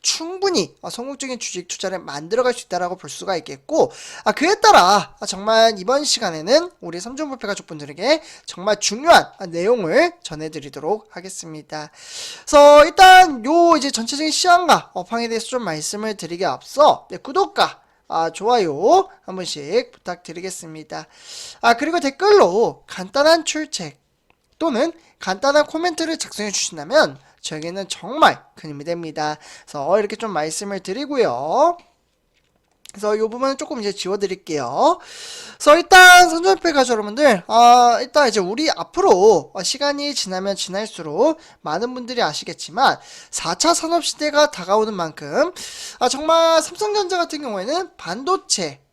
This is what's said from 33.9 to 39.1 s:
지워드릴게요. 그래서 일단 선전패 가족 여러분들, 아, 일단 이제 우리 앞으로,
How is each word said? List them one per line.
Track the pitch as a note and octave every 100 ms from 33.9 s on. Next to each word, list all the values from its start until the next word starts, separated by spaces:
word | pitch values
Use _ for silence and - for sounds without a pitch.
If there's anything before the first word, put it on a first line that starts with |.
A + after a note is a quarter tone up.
지워드릴게요. | G3 F3+ G3+ G3 F3+ - D3+ A#2+ D3 C4+ E4+ - - - - - -
그래서 | D4 D#4
일단 | E4+ F#4 F4+ F4+ F4+
선전패 | E4 F#4 F#4 E4+
가족 | C#4+ B3
여러분들, | A3+ G#3 A3+ D4 G3 -
아, | A3 A#3+ B3 A#3+ A3
일단 | C4 D4+ C4
이제 | G#3
우리 | F3+ A#3 D#4
앞으로, | - E3 - F4+